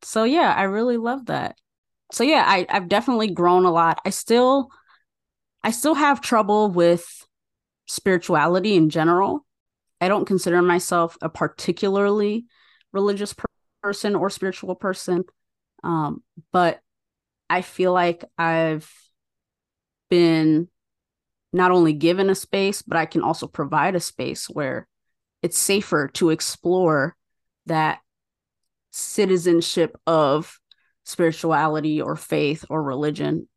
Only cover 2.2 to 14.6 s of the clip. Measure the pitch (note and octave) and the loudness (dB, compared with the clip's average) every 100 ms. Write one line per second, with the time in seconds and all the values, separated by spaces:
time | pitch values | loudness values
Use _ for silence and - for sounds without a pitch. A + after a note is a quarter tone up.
2.2 | B3+ D4+ - F#3+ F3+ G3+ F3 G3+ A#3+ A#3+ | 2 4 4 2 0 -4 0 -2 0 0
3.2 | A3 E3+ F3 F3+ F#3 E3 E3 D#3 - - | -2 0 4 4 4 4 2 0 -4 -6
4.2 | - A3+ B3+ C#4 C4 _ _ _ _ _ | 0 2 4 2 -2 _ _ _ _ _
5.2 | _ _ _ _ G#3+ A3+ C#4+ D4 D4 C4+ | _ _ _ _ -4 -2 0 2 2 0
6.2 | - A#3 G#3 G#3 G#3+ F3 E3+ E3+ - - | 0 0 2 2 2 4 4 4 -2 -20
7.2 | - _ _ _ _ _ - - - F#3 | -20 _ _ _ _ _ -12 -6 0 0
8.2 | - E3 D3+ F3+ G3 G3 D#3+ D#3+ D#3+ F3 | 0 0 2 2 2 4 4 2 2 2
9.2 | G3 D4 - _ _ _ _ - F3+ G3+ | 0 -2 -8 _ _ _ _ -4 -2 0
10.2 | - F#3 F3+ F3 F3+ F3 - F3 E3 - | 0 -2 0 2 2 0 0 0 0 -4
11.2 | D#3+ - D3+ - - F3 G3+ G3 G3+ G#3 | -10 -4 -6 -4 -6 -4 -2 0 0 0
12.2 | G#3 G#3+ A#3+ _ _ _ _ F#3+ G3+ G3+ | -2 -4 -8 _ _ _ _ -4 -2 -2
13.2 | G3+ - - _ _ _ G3+ G3+ G#3 G3+ | -6 -10 -12 _ _ _ -8 -6 -4 -2
14.2 | F#3 - F#3+ F#3 | -2 -4 -8 -8